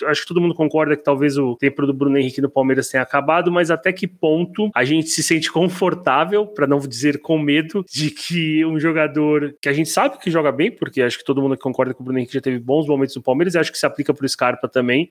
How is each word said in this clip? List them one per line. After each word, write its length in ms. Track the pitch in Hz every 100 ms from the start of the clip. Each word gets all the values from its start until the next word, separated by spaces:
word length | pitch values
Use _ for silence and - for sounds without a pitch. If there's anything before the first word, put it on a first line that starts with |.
acho 160 | 143 147
que 80 | -
todo 120 | 175
mundo 140 | 175
concorda 420 | 165 156 156 151 147
que 60 |
talvez 340 | 147 135 147 139
o 200 | 131 117
tempo 280 | 139 135
do 80 | 139
Bruno 240 | 135 139 139
Henrique 240 | 131 123
no 100 | 135
Palmeiras 380 | 139 131 131 131
tenha 140 | 131
acabado, 480 | 123 143 143 165 175
mas 220 | 175 170
até 200 | 165 185
que 140 | 185 180
ponto 640 | - 160 156 175 175 208
a 120 | 123
gente 240 | 127 160 160
se 160 | -
sente 260 | - 160 160
confortável, 960 | 160 175 180 180 180 - 135 170 208 208
pra 220 | - 139
não 100 | 143
dizer 420 | 135 117 147 143
com 160 | - 160
medo, 480 | 147 147 160 202 185
de 220 | - 151
que 520 | - - 170 160 156
um 140 | 160 156
jogador 800 | 160 160 151 147 151 151 143 143
que 80 | 143
a 40 |
gente 160 | 143 160
sabe 300 | - 262 -
que 120 | 185
joga 220 | 165 147
bem, 180 | 127 196
porque 320 | - - -
acho 160 | 120 -
que 60 |
todo 180 | - 135
mundo 140 | 139 131
que 60 |
concorda 300 | 131 123 127
que 80 | 127
o 40 |
Bruno 140 | 127 127
Henrique 140 | 120
já 60 | 135
teve 200 | 135 127
bons 260 | 120 147 147
momentos 300 | 143 135 135
no 60 |
Palmeiras, 320 | 123 131 180
e 40 | 175
acho 140 | 156
que 60 | -
se 80 | 143
aplica 280 | 143 147
pro 140 | 143 135
Scarpa 400 | - 123 120 123
também, 420 | 131 123 127 175